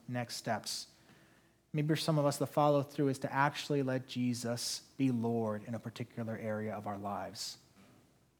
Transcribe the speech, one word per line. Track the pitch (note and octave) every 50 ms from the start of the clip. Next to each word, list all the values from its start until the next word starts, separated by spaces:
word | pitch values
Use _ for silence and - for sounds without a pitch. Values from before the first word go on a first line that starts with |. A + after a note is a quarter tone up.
| -
next | - B2 B2 A#2+ A#2 -
steps. | - - B2+ A2 G2+ - - - - - - - - - - - - - - - _ _ _ _ _ _ _ -
Maybe | D3+ D3 D3+
for | D#3+
some | D3 - - D#3+
of | D3+ C#3+
us, | C#3+ C3+
the | - C#3
follow-through | - - D#3 D3 D3 D3 C#3+ C3+ - - - D3 C3+
is | C3 C3+
to | - C3+
actually | C3 C3+ C#3 D3 C#3+ - - - D3 C#3+ C3+
let | C3 C3 C3 C3
Jesus | - - B2+ B2 B2 A#2+ A2+ A#2 A#2 A#2+ B2 - - - - - - -
be | - C3+ C3
Lord | B2 A#2 A2+ A#2 A#2 A#2 A2+ G#2+ G#2+ G#2 G#2
in | B2 A#2
a | G#2+
particular | - A#2 - - A#2+ - - B2 A#2 A2 A2 G2+
area | A2+ A2 G#2+ G#2+ G#2+ G#2+ G2+
of | G#2 G#2
our | G#2+ G2+
lives. | G2 G2 G2+ G2+ F#2 F#2+ G2 G2 - - - - - - _ _ - - - - - - _ _ _ _ _ _ _